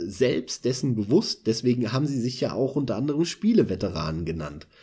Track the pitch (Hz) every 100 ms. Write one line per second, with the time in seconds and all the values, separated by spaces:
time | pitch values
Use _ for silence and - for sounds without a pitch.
0 | 87 92 127 - - - 120 127 139 110
1 | 101 170 - - 110 110 123 123 107 131
2 | 147 135 123 - 135 - 135 151 131 104
3 | 147 147 170 - 208 220 104 87 98 82
4 | 78 80 80 80 73 73 - _